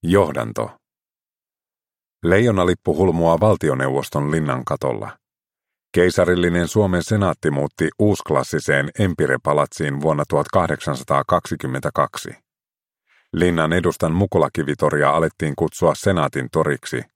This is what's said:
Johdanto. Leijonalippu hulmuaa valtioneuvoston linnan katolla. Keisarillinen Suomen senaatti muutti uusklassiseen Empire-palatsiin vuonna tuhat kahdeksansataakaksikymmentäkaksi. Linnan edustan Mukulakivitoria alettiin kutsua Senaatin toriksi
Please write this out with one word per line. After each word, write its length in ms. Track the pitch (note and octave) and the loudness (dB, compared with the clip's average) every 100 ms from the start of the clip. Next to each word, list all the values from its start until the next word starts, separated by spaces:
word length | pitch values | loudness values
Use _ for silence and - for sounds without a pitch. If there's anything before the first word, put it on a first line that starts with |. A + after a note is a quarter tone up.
Johdanto. 720 | E2+ F#2+ F2 C2 A1+ A1 A1+ - _ _ _ _ _ _ _ _ _ _ _ _ _ _ | 4 2 2 0 -6 -6 -8 -10 _ _ _ _ _ _ _ _ _ _ _ _ _ _
Leijonalippu 720 | E2+ F#2+ A#2+ G2 F2+ F2 - D2+ | 2 2 4 2 2 0 -2 0
hulmuaa 420 | F#2+ E2 E2 E2 | 2 2 2 4
valtioneuvoston 920 | G#2+ G2 D#2 C2 C2+ C2+ C2 - C#2+ | 2 2 0 -2 -2 -4 -4 -4 -2
linnan 340 | D#2+ D2+ B1+ B1 | -2 -2 -4 -6
katolla. 520 | D2 C2+ A1 G1+ - _ _ _ _ _ _ _ | -4 -4 -6 -8 -16 _ _ _ _ _ _ _
Keisarillinen 760 | - F2+ F2 F2+ F2 F2 F2 E2 | 2 2 4 2 4 2 0 0
Suomen 360 | A2 G2+ F2+ | 2 2 0
senaatti 480 | E2 G#2+ G2 D#2 D#2+ | 0 0 0 0 -2
muutti 380 | C#2+ C#2+ - D#2+ - | -2 -4 -2 -4 0
uusklassiseen 880 | G#2 G2 - C#2+ C2 D#2+ - C#2+ C#2+ - | 0 0 0 -2 0 -4 0 -2 -2 -2
Empire-palatsiin 1000 | G2+ E2 D2 C2 - D2 C#2+ - D2+ C#2 | -2 0 0 0 0 0 -2 -4 -6 -2
vuonna 220 | D2+ D2 D2 | -2 -2 0
tuhat 180 | D2+ D2 | -2 0
kahdeksansataakaksikymmentäkaksi. 1800 | - E2 D2+ - C2+ C2 C#2+ D2 F2 - D#2+ C2+ C2 C2+ - C#2 - - - _ _ _ _ _ _ _ _ _ | 0 0 -2 -4 -8 -2 -2 0 -2 -2 -8 -6 -6 -6 -2 -2 -4 -14 -16 _ _ _ _ _ _ _ _ _
Linnan 400 | - F2 E2+ D#2 | 0 2 2 0
edustan 380 | F2 F2 D#2+ E2+ | 0 0 -2 -2
Mukulakivitoria 1000 | E2 G2 F2+ D2+ - C#2+ C#2+ D2+ D2 C#2+ | 0 2 2 0 0 -4 0 0 2 2
alettiin 440 | D#2 D#2+ _ D#2+ C#2+ | 2 0 _ -6 -2
kutsua 400 | D#2+ - E2+ D2 | -4 0 0 2
Senaatin 520 | - F2+ C#2+ D2+ B1+ | 0 0 -2 -4 -4
toriksi 520 | - D2+ C#2 - B1+ - | -2 0 -2 -4 -8 -10